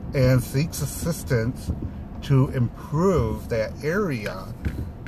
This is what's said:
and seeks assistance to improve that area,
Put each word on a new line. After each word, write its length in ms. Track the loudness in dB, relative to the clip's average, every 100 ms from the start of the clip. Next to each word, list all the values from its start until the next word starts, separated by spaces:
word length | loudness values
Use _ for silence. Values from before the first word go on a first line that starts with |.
| -4
and 280 | 4 6 6
seeks 380 | 4 0 0 -2
assistance 880 | -4 -2 -2 -2 0 2 2 -2 -4 -4 -6 -8 -10 -6
to 260 | 4 6 6
improve 960 | 2 0 -2 -6 2 4 4 2 -2 -2
that 220 | -2 -2 -4
area, 640 | -2 -2 -2 -2 -4 -8 -10 -6 -4 -4 -6 -8